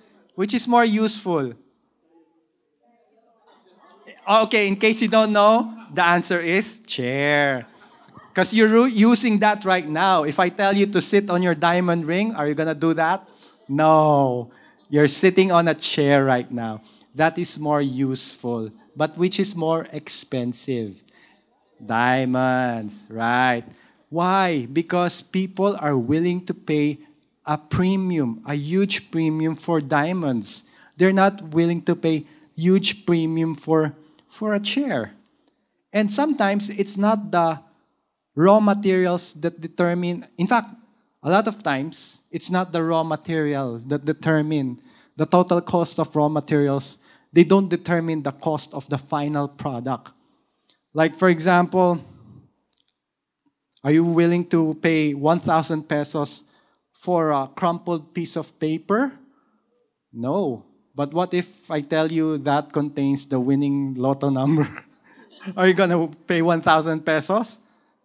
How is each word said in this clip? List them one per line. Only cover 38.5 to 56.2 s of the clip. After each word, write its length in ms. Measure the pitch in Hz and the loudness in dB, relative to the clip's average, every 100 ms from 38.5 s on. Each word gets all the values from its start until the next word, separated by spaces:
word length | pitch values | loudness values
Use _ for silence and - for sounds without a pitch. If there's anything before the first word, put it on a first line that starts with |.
| 214 | 6
materials 760 | 208 202 202 185 180 175 175 | 4 2 2 2 2 -2 -6
that 260 | 156 165 170 | -6 -6 -6
determine, 640 | 165 - 175 175 175 175 123 - | -8 -2 0 0 -2 -6 -8 -4
in 80 | 185 | 0
fact, 220 | 240 - - _ _ _ _ | 0 -2 -10 _ _ _ _
a 60 | 143 | 0
lot 160 | 185 220 | 2 0
of 160 | 214 | -4
times, 600 | 160 135 151 - - - _ | -4 -4 -4 -10 -14 -16 _
it's 200 | 165 - | -8 -4
not 220 | 180 180 | -2 -2
the 100 | 165 | -2
raw 200 | 165 165 | 0 0
material 760 | 160 156 - 165 151 139 135 117 120 | -2 -4 -4 -2 -2 -2 -4 -8 -6
that 180 | 147 | -4
determine 760 | 147 156 160 156 151 156 131 123 _ _ _ - | -4 -4 0 0 0 -2 -4 -6 _ _ _ -6
the 100 | 147 | 2
total 340 | 180 180 175 | 2 4 0
cost 380 | 170 175 170 - | 0 -2 -2 -4
of 160 | 160 156 | -4 0
raw 120 | 151 | 0
materials. 680 | 151 147 151 143 139 139 - _ _ _ | -2 -2 0 0 -2 -6 -14 _ _ _
They 120 | 170 | 4
don't 240 | 165 196 190 | 6 4 2
determine 540 | 170 - 170 165 160 | -4 -2 -2 -2 -4
the 100 | 139 | -6
cost 400 | 135 - 151 - | -6 -4 -4 -6
of 160 | 147 - | -12 -8
the 80 | 143 | -8
final 520 | 139 151 147 147 143 | -6 -6 -4 -4 -6
product. 640 | 143 147 123 123 127 - _ _ _ _ _ _ _ _ | -8 -10 -8 -6 -8 -10 _ _ _ _ _ _ _ _
Like, 220 | 151 160 160 | 0 0 2
for 120 | 185 | 2
example, 720 | 165 165 175 175 185 180 170 - - - - - _ _ _ _ _ _ _ _ _ _ _ _ _ | 2 4 2 2 2 0 0 -6 -20 -20 -20 -20 _ _ _ _ _ _ _ _ _ _ _ _ _
are 60 | 135 | 0
you 140 | 156 | 2
willing 420 | 170 165 170 175 175 | 4 4 2 2 0
to 300 | 170 160 156 | 0 0 -2
pay 320 | 165 160 151 | 0 0 0
one 280 | 139 147 175 | 0 0 0
thousand 480 | - 160 156 156 151 | 2 0 0 -4 -4
pesos 560 | 147 147 160 | -4 -4 -4